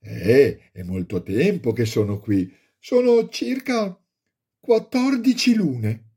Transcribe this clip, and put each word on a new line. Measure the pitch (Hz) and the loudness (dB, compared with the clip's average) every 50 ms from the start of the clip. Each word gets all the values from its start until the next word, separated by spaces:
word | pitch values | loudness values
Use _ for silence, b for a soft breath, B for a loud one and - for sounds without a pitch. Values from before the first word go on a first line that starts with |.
Eh, | _ - - - 87 95 120 139 139 107 85 - _ _ | _ -14 -12 -6 0 4 6 6 6 4 2 -6 _ _
è | _ - | _ -16
molto | 90 87 95 92 87 - 104 90 | -10 -8 -6 -6 -6 -4 -6 -8
tempo | 85 - 95 113 156 196 202 170 117 117 | -6 -4 -2 0 0 0 0 -2 -2 -4
che | 110 117 117 | -2 0 -2
sono | 107 - 117 107 101 101 101 | -2 0 -2 -2 -2 -2 -8
qui. | - - 101 98 92 90 b b b b b b | -4 -2 0 0 0 -2 b b b b b b
Sono | _ - 254 247 247 247 233 233 220 226 | _ 0 0 2 4 4 2 2 2 -2
circa | - - 277 240 254 269 - - 247 226 214 196 180 _ _ _ _ _ _ _ _ _ _ _ _ _ | -6 -8 -6 -6 -6 -6 -4 -4 -4 -4 -4 -4 -8 _ _ _ _ _ _ _ _ _ _ _ _ _
quattordici | _ - 233 226 220 _ - 254 247 277 277 247 220 262 240 - - 254 233 | _ 2 2 2 2 _ -2 0 0 2 0 2 2 2 0 2 2 2 2
lune | 220 196 151 127 120 107 107 110 - - _ _ | 4 2 0 -2 -2 -2 -4 -4 -4 -10 _ _